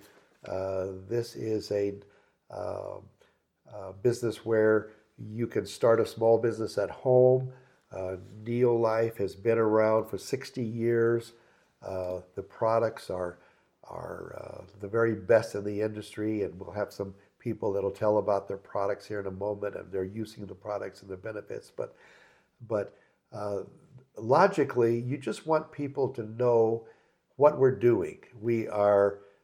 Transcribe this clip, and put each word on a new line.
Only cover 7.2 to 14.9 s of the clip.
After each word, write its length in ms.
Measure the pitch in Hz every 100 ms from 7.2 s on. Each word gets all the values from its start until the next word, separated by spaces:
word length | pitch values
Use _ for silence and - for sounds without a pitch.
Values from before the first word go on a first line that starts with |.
| 127 127 131 - _ _ _
Uh, 240 | 95 92 92 101 107
Neolife 760 | 110 120 123 117 113 113 113 -
has 180 | 98 98
been 220 | 113 113
around 480 | 110 110 110 110 107
for 120 | 95
sixty 460 | - 123 - 131
years. 720 | 113 117 117 117 113 117 117 - _ _ _ _
Uh, 400 | 98 92 90 90 -
the 80 | -
products 680 | - - 113 113 113 - -
are, 280 | 90 87 - _ _ _ _
are, 520 | - 87 82 90 87 -
uh, 240 | - - - -
the 80 |
very 260 | 98